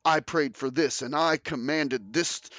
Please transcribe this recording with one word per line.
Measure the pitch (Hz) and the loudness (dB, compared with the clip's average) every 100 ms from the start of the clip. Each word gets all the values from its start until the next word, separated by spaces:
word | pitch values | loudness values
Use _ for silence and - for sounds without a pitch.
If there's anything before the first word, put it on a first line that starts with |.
| 160 | 2
"I | 156 | 2
prayed | - 170 143 - | 2 0 0 -2
for | 135 | -2
this, | 131 147 - | 0 0 0
and | 123 | -2
I | 147 165 160 | 0 2 0
commanded | - 143 123 156 143 123 98 | -2 -6 -2 0 0 -2 -2
this, | 123 170 - - | -2 -2 -4 -10